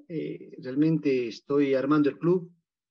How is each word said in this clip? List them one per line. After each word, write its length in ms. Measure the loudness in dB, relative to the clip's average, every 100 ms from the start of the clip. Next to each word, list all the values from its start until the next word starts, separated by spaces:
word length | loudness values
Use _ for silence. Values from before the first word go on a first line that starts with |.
| -14
eh, 480 | -10 -10 -12 -16 -16
realmente 680 | -6 0 2 2 2 0 -2
estoy 460 | -8 -2 0 2
armando 360 | 2 2 2 2
el 100 | 0
club. 340 | 0 0 -2 _ _ _ _